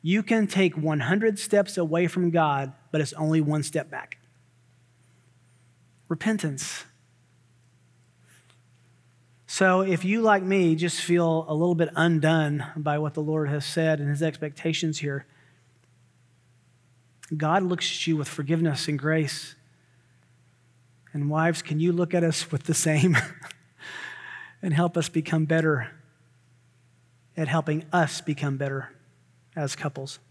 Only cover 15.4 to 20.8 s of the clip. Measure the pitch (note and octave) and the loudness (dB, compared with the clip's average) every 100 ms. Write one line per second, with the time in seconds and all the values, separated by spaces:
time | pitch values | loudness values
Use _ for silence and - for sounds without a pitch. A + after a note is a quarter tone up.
15.4 | _ _ _ _ _ _ _ _ _ _ | _ _ _ _ _ _ _ _ _ _
16.4 | _ _ _ _ _ _ _ _ - D#3 | _ _ _ _ _ _ _ _ -10 -2
17.4 | D#3 F3+ F#3 F3 - - - D#3 C#3 - | 2 2 2 -2 -4 -4 -2 0 -2 -6
18.4 | C#3+ E3 E3 C#3 - D3 D3 D#3+ C#3+ - | -2 0 0 0 -4 -2 0 0 0 -6
19.4 | - - _ _ _ _ _ _ _ _ | -12 -18 _ _ _ _ _ _ _ _
20.4 | _ _ _ _ | _ _ _ _